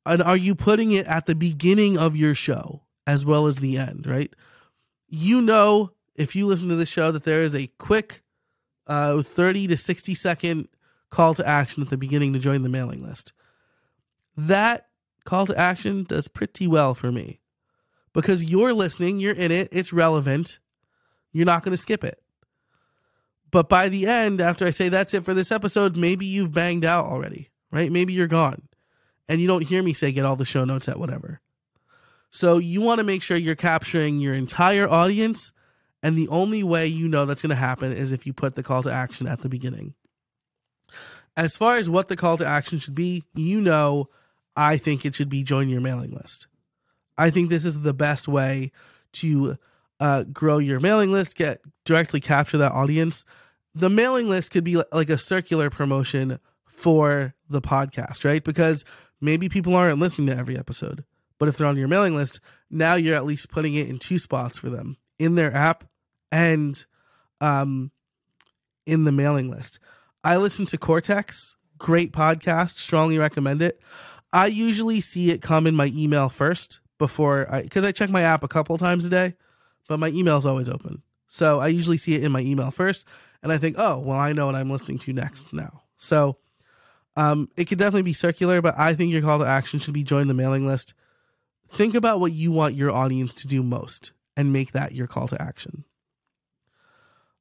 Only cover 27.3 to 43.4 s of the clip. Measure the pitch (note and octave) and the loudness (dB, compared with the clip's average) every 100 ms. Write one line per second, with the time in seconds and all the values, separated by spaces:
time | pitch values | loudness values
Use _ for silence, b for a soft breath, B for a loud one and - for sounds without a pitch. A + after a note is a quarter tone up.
27.3 | - C#3+ _ _ D3 D#3+ F3 F#3 F#3 E3+ | -12 -16 _ _ -2 0 0 0 0 2
28.3 | E3 D3 - - _ _ _ _ _ - | 2 0 -2 -14 _ _ _ _ _ -4
29.3 | D#3+ F3+ F3+ D#3 F#3 F#3 C#3+ D3 C3+ C3+ | 0 2 2 0 0 0 0 -2 0 -2
30.3 | C3+ C3 C#3 B2+ C3+ - - E3 - - | -2 -2 -2 0 -2 -4 -6 -6 -8 -12
31.3 | D#3 _ _ _ b b b b b b | -16 _ _ _ b b b b b b
32.3 | - F3+ E3+ E3+ F#3 A#3 A3+ G#3 F#3+ - | 0 4 4 2 0 2 2 0 -2 -2
33.3 | F3 D#3+ D3+ F3 D#3+ - E3 D3+ D3 C#3 | -2 -2 0 0 0 0 -2 0 -2 -2
34.3 | C3+ B2+ - F3+ G3+ G3+ E3 F3+ G3+ A3 | -4 -4 2 2 4 2 2 2 2 -2
35.3 | G#3+ - - _ _ _ _ D#3 D#3+ D#3+ | -4 -10 -18 _ _ _ _ -2 0 0
36.3 | E3 G3+ G#3+ F#3 E3 D#3+ E3 E3 D3 C#3+ | 0 0 0 0 0 0 -2 0 0 0
37.3 | C#3+ D#3 C3 B2+ B2+ C3+ A2 C3+ C3 C#3 | -2 -2 -2 -2 -2 -4 -4 -4 -6 -6
38.3 | C3 C#3 C3+ C3 C3 B2+ B2+ B2+ - B2 | -6 -6 -4 -4 -2 -2 -4 -6 -8 -8
39.3 | B2+ C3 B2+ B2+ A#2 - - _ _ _ | -6 -6 -6 -8 -10 -14 -18 _ _ _
40.3 | _ _ _ _ _ _ B B B B | _ _ _ _ _ _ B B B B
41.3 | - E3 - A3+ A#3+ F3 F3 F#3 F#3 F3 | -4 -2 2 2 2 2 0 0 0 0
42.3 | E3 D#3+ D3 - D#3 - C#3 F3+ F3+ - | 0 0 -2 -2 -6 -6 -4 -4 -4 -8
43.3 | - | -6